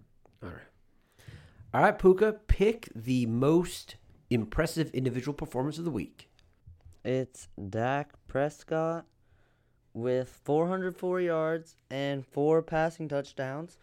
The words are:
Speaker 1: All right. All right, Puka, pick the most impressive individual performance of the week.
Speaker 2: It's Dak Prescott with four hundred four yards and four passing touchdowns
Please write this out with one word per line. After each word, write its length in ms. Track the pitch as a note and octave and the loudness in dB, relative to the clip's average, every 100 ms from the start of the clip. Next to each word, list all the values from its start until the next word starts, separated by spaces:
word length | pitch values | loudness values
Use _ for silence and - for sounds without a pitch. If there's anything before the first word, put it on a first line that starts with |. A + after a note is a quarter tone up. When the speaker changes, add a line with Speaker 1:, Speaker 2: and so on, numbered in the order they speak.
| _ _ _ _ | _ _ _ _
Speaker 1:
All 60 | F#2+ | -16
right. 760 | D#2 - _ _ _ _ _ - - - - - | -16 -20 _ _ _ _ _ -20 -20 -20 -20 -6
All 80 | C3 | 4
right, 160 | F#3 G#3 | 4 6
Puka, 360 | F#3 F#3 G#3+ G#3+ - | 6 8 4 0 0
pick 400 | - G3+ A3+ - A2+ | 4 4 2 -6 -12
the 300 | A2+ B2+ A#2 | 0 0 2
most 680 | A2+ C#3 E3 F3 - - - - - _ | 2 4 4 2 -6 -16 -20 -20 -20 _
impressive 600 | B2 G#2+ - D#3+ E3 D3 | -2 0 -2 -2 0 -2
individual 420 | C3 B2+ B2 C#3+ | -2 -2 -2 -4
performance 440 | C#3+ D#3 A#2+ C#3 D3+ | -6 -6 -4 -4 -4
of 80 | E3+ | -6
the 60 | |
week. 380 | A#2+ D#2 - - _ _ _ - - - - | -4 -6 -12 -20 _ _ _ -20 -20 -20 -10
Speaker 2:
It's 440 | - C3 B2 - - - G2 | -4 -2 -4 -10 -20 -12 -8
Dak 440 | G#2+ A#2+ C#3+ D3 - - | -4 -2 -2 -6 -14 -8
Prescott 800 | C3+ D3 - - D#3+ D#3+ E3 - _ _ _ _ _ _ _ _ | -2 -2 -4 -6 -4 -2 -4 -10 _ _ _ _ _ _ _ _
with 360 | A2+ B2 B2+ B2+ - | -6 -2 -2 -2 -8
four 240 | - D3 E3+ | -2 0 2
hundred 300 | F#3+ F#3 F3+ | -2 -4 -6
four 240 | F3+ F3+ | -4 -2
yards 540 | F3 D#3+ D#3+ E3 D#3+ _ _ | 0 0 0 -4 -6 _ _
and 360 | C3+ C#3 C#3 C3 | -6 -4 -4 -6
four 360 | - D3 D#3+ | -2 2 2
passing 460 | D#3+ D#3+ D#3+ D#3+ D#3 | 2 0 0 -2 -6
touchdowns 680 | C#3+ - - C3 C#3 E3+ - | -4 -6 -8 -8 -8 -12 -18